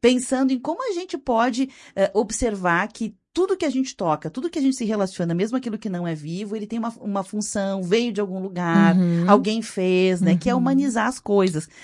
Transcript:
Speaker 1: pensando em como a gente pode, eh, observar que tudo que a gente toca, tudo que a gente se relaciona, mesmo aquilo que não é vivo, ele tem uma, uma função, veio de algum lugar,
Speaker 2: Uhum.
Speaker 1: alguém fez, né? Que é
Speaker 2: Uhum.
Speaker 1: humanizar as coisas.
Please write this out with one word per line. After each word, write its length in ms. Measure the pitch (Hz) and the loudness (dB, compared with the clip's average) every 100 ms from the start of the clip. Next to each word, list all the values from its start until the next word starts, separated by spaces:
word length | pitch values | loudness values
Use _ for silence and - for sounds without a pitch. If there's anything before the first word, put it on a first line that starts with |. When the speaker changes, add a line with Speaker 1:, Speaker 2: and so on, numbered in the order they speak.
Speaker 1:
pensando 520 | 233 254 247 262 269 | 4 4 0 0 0
em 40 | 262 | 0
como 240 | 262 349 508 | -2 -4 -4
a 40 | |
gente 240 | 359 370 311 | -4 -6 -10
pode, 500 | - 233 240 233 262 - - | -2 2 2 0 -4 -6 -16
eh, 160 | - 196 | -2 0
observar 760 | 196 220 - 247 202 180 170 208 | 0 -2 -2 -4 -2 0 0 -2
que 260 | - 220 - _ | -6 -10 -10 _
tudo 240 | - 370 381 | -2 0 0
que 80 | |
a 60 | 330 | -2
gente 240 | 254 262 | -2 -4
toca, 340 | - 175 151 160 | -2 -2 -2 -4
tudo 220 | 160 330 | -6 -6
que 80 | 330 | 0
a 40 | |
gente 120 | 269 262 | 0 0
se 80 | |
relaciona, 480 | 226 214 190 - 175 | -2 0 -2 -2 -2
mesmo 220 | 170 208 254 | 0 -2 -2
aquilo 220 | 247 208 | -6 -6
que 100 | 214 | -6
não 180 | 180 175 | -6 -4
é 100 | 156 | -6
vivo, 400 | 147 170 208 214 | -8 -8 -6 -8
ele 100 | 208 | -6
tem 140 | 226 | -6
uma, 120 | 185 - | -6 -6
uma 220 | 208 196 | -6 -6
função, 580 | 190 208 208 214 196 196 | -4 -6 -4 -4 -2 -2
veio 320 | 180 220 240 | 0 0 0
de 80 | 202 | -2
algum 200 | 208 190 | -4 -4
lugar, 560 | 190 175 175 165 165 185 | -6 -4 2 6 6 6
Speaker 2:
Uhum. 280 | 175 170 175 | 4 2 6
Speaker 1:
alguém 340 | 202 180 220 | 4 4 -2
fez, 580 | 220 - 185 185 185 185 | -4 -2 2 4 4 2
né? 160 | 185 185 | 2 2
Que 140 | - | 2
é 40 | |
Speaker 2:
Uhum. 60 | 247 | 0
Speaker 1:
humanizar 460 | 247 269 277 226 220 | 2 2 2 0 -2
as 140 | 254 | -4
coisas. 480 | - 202 190 156 - - | 0 2 4 0 -6 -16